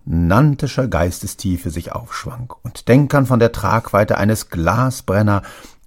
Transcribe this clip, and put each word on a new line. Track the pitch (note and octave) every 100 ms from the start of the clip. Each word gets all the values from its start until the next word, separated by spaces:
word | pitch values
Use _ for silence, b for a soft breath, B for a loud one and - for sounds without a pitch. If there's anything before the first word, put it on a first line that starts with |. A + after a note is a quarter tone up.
| -
nantischer | E2 E2+ F#2+ D3+ C#3 C#3 - -
Geistestiefe | D#2 F2 - G#2 - F#2+ F2 F2
sich | E2 E2
aufschwang | - A#2+ - - B2 B2 -
und | A#2+ - -
Denkern | B2+ C3+ C#3+ B2+
von | B2
der | A2+
Tragweite | - F#2+ A2 - G2+ G#2+ -
eines | G#2 A2 -
Glasbrenner | F2 E2 G#2+ C3 B2+ - G2 G#2+ G2+ B B B B